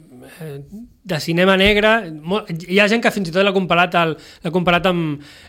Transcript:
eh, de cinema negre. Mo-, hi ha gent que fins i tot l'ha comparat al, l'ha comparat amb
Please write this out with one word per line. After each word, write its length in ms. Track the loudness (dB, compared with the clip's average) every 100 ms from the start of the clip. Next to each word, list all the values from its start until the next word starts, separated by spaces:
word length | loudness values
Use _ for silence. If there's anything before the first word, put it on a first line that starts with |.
| -20 -20 -20 -16
eh, 200 | -14 -14 -16 -18 -20 _
de 160 | -8 -6
cinema 340 | -2 2 2 4
negre. 500 | 4 4 2 0 -2 -12
Mo-, 220 | -6 -6 -4
hi 300 | -10 -2 2
ha 60 | 2
gent 140 | 2
que 60 | 0
fins 160 | -2 -2
i 40 |
tot 100 | 0
l'ha 80 | 2
comparat 420 | 0 0 2 2 2
al, 140 | 0 -4 -12 -10
l'ha 80 | -4
comparat 360 | -2 2 2 2
amb 320 | 0 -4 -6 -12 -20